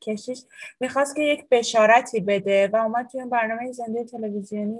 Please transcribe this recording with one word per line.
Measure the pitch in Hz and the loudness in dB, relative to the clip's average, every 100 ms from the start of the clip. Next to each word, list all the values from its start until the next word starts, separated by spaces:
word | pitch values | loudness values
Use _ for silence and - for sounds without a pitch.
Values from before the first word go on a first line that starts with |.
کشیش، | - 214 - 254 - - - - | -10 -8 -8 -12 -14 -20 -20 -10
می‌خواست | 254 262 285 285 | -4 0 -2 0
که | |
یک | 302 294 - | 0 0 2
بشارتی | 247 233 226 214 233 247 220 | 2 2 4 6 6 4 -2
بده | 196 202 196 196 196 | 0 0 2 2 2
و | 220 | 2
اومد | 226 233 247 | 0 -2 -6
توی | 262 | -8
اون | 247 | -4
برنامه | 240 220 226 247 | -2 -2 -4 -8
زنده | 247 233 226 | -10 -8 -8
تلویزیونی | 240 240 220 202 196 208 208 226 | -8 -8 -8 -8 -8 -6 -6 -6